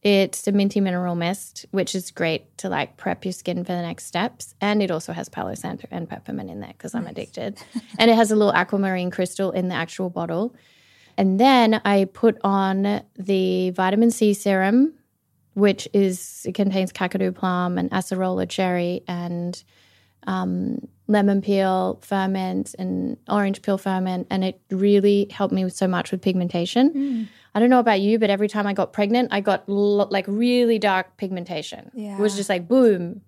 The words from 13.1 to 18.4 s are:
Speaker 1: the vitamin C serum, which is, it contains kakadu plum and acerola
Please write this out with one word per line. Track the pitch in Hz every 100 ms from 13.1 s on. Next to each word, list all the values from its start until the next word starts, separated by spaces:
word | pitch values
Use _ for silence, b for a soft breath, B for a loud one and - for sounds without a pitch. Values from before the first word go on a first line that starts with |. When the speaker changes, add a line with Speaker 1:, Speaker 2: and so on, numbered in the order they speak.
| -
Speaker 1:
the | 190 196 185 185 185
vitamin | 180 185 202 233
C | 226 214
serum, | 202 - 190 190 233 294 - _ _ _ _ _ -
which | 202 196 -
is, | 202 196 185 - - -
it |
contains | 185 196 190 190
kakadu | - 185 196 190
plum | 185 185 180 180 180
and | 180
acerola | 185 - 185 185 185